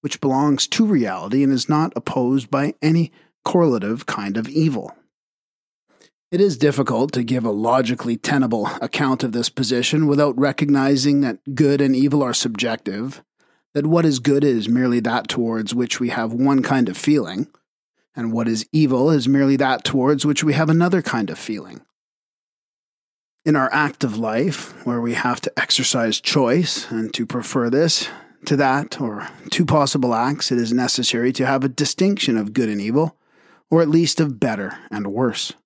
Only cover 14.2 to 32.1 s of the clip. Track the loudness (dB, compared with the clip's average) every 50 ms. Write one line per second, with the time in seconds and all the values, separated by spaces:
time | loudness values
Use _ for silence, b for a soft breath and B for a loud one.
14.2 | 2 2 2 4 4 2 2 2 0 0 0 2 2 2 0 0 0 0 -2 -2
15.2 | -4 -4 -4 -2 -2 -2 -2 -4 -4 -4 -2 -4 -2 -2 -2 -4 -4 -4 -4 -4
16.2 | -4 -4 -2 0 2 2 2 2 2 2 2 2 2 0 -2 -4 0 2 2 2
17.2 | 2 -2 -6 -8 -8 -8 _ _ _ _ _ _ _ _ _ _ _ _ _ -8
18.2 | -6 -4 -2 -2 0 0 -2 -4 -4 _ 2 2 2 4 4 2 2 2 2 2
19.2 | 2 2 2 2 4 2 2 2 2 0 0 -2 -2 -2 -2 2 2 2 2 2
20.2 | 2 0 0 2 2 0 2 2 2 2 4 4 4 4 2 0 -2 -2 -4 -4
21.2 | -4 -4 -6 -10 -8 -8 -8 -10 -10 -14 -20 -20 _ _ _ _ _ _ _ _
22.2 | _ _ _ _ _ _ _ _ _ _ _ _ _ _ _ _ _ _ _ _
23.2 | _ _ _ _ _ 0 2 2 2 2 2 0 0 0 -2 _ -4 -4 -2 -4
24.2 | -4 -2 -2 0 0 -2 -2 -4 -10 -12 -16 -10 -6 -4 -4 -2 -2 -4 -4 -2
25.2 | -2 -2 -2 -2 -6 -8 -4 -4 -2 -2 0 0 0 0 0 0 0 -2 -2 -4
26.2 | -4 0 0 2 2 4 2 2 0 0 -4 -8 -8 -6 -6 -6 -6 -6 -6 -6
27.2 | -6 -6 -6 -8 -8 -4 -2 -2 0 2 2 2 2 2 0 -2 -4 -6 B B
28.2 | B B B B B -2 0 2 2 2 2 0 -2 -6 -8 -6 -6 -6 -6 -8
29.2 | B B B B B B -2 0 2 2 4 4 2 2 2 0 0 0 0 0
30.2 | 0 -2 -2 -4 -4 -2 -2 -2 0 0 0 0 0 0 -2 -2 -2 -2 -2 0
31.2 | 0 0 0 0 0 0 0 0 0 -2 -2 -2 -4 -4 0 0 2 0